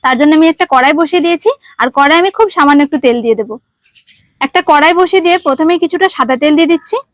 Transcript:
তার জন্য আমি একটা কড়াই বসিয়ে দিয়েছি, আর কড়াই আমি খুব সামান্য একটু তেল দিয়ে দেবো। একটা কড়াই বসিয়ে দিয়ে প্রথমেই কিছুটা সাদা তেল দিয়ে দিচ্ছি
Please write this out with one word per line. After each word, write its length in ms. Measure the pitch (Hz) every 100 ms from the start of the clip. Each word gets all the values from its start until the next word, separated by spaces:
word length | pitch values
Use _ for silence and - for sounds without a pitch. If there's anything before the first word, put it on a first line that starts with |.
তার 120 | 262 254
জন্য 120 | 294 311
আমি 80 | 320
একটা 120 | 311 359
কড়াই 200 | 262 254 302
বসিয়ে 240 | 320 359
দিয়েছি, 240 | 339 339 427 554 _ -
আর 60 | 294 -
কড়াই 200 | 277 330
আমি 100 | 381 392
খুব 100 | 427 -
সামান্য 220 | 285 285 285
একটু 100 | 294
তেল 120 | 254 240
দিয়ে 100 | 233 226
দেবো। 160 | 214 220 _ _ _ _ _ _ _ _
একটা 140 | 269 359 349
কড়াই 240 | 294 311 349
বসিয়ে 240 | 359 381
দিয়ে 100 | 349 349
প্রথমেই 340 | 311 269 320 349
কিছুটা 240 | 349 339 381
সাদা 200 | - 240 254
তেল 120 | 294 302
দিয়ে 100 | 320
দিচ্ছি 240 | 339 - 480 -